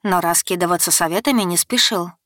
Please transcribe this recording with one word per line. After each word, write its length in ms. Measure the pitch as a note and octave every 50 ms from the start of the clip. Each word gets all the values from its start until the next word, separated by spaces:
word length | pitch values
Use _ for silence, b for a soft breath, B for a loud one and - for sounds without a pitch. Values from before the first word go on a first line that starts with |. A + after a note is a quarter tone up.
| -
но 140 | G3+ F#3 F3
раскидываться 720 | E3+ E3+ E3+ - - - F#3 F3 F3+ E3+ F3+ - - G3+
советами 520 | - - F3 D#3+ E3+ G#3 - D4 C4 A3+ G3
не 140 | F3 F3
спешил, 540 | E3+ - - B3 A#3+ - - A3 F3+ E3+ F3 - _ _